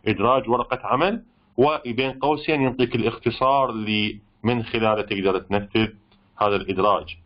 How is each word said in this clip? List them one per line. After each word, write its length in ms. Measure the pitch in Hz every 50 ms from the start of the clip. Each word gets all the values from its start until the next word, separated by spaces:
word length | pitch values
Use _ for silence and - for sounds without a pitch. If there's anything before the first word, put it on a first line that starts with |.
| _
إدراج 420 | 110 104 92 98 120 131 135 113 110
ورقة 380 | 120 120 120 - 127 123 -
عمل، 360 | 101 117 131 165 196 220 233 - _ _ _ _ _ _
وبين 540 | - 127 147 156 143 - 123 113 120 131 135
قوسين 520 | 131 135 135 147 151 143 147 - 156 143
ينطيك 320 | 131 131 123 131 127 123 -
الاختصار 760 | 120 - - - - - 120 113 - 127 131 139 139 135 123
اللي 500 | 113 110 107 107 107 107 107 104 104 104 _ _ _ _
من 200 | - 113 123 120
خلاله 400 | 113 110 - 117 113 110 107 104
تقدر 360 | 101 - 107 98 95 98 92 92
تنفذ 500 | - - 98 101 101 - - 113 110 107 - - _ _ _ _ _ _ _ -
هذا 160 | 107 104 101
الإدراج. 600 | 95 - 190 196 127 196 104 98 80 73 - - - _